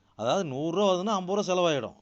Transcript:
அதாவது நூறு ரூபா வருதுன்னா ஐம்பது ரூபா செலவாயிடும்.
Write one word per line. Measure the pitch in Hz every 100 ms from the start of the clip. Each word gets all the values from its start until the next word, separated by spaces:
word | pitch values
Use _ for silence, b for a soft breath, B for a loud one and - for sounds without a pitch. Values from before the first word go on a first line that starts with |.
| _ -
அதாவது | 113 180
நூறு | 170 131 160 170
ரூபா | 202
வருதுன்னா | 180 202 202
ஐம்பது | 180 208
ரூபா | 185
செலவாயிடும். | 180 175 143 107 -